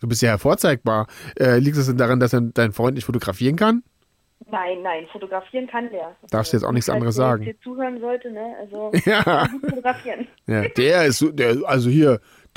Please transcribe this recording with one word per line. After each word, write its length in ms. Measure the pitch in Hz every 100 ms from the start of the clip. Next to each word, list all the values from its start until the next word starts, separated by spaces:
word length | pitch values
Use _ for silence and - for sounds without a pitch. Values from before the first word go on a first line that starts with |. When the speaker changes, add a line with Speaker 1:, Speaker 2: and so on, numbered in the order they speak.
Speaker 1:
du 80 | 117
bist 140 | 117
ja 80 | 120
hervorzeigbar, 760 | 104 139 180 180 131 117 110 110 - - -
äh, 200 | 127 120
liegt 180 | 143 147
es 100 | 131
denn 100 | 123
daran, 220 | 120 127
dass 120 | 123
dein, 200 | 123 117
dein 200 | - 113
Freund 220 | 101 120 135
nicht 80 |
fotografieren 520 | - 117 - 95 123 165
kann? 260 | 214 233 - _ _ _ _ _ -
Speaker 2:
Nein, 320 | 196 180 185
nein, 240 | 185 160 170
fotografieren 560 | 202 190 190 190 254 254
kann 200 | 240 240
der. 260 | 190 165 - -
Speaker 1:
Darfst 220 | 110 113
du 40 | 113
jetzt 80 |
auch 80 | -
nichts 140 | 123 -
Speaker 2:
Falls 100 | 123
Speaker 1:
anderes 180 | 117
Speaker 2:
der 100 | 113
Speaker 1:
sagen. 180 | 127 113
Speaker 2:
jetzt 180 | 107 220
hier 100 | 254
zuhören 280 | 254 254 247
sollte, 300 | 233 247 240
ne, 240 | 214 233 -
also 300 | 202 202 214 180
Speaker 1:
<laughs> 60 | -
Ja. 160 | 214
Speaker 2:
kann 300 | 185 156 262 269
gut 100 | 269
fotografieren. 560 | 262 247 254 254 202 247 _ -
Speaker 1:
Ja, 160 | 110 107
der 360 | - 135 175 151
ist 120 | 120
su-, 120 | 156
der, 260 | 147 120 123
also 240 | - 135 120
hier, 320 | 147 147 117 _ _ _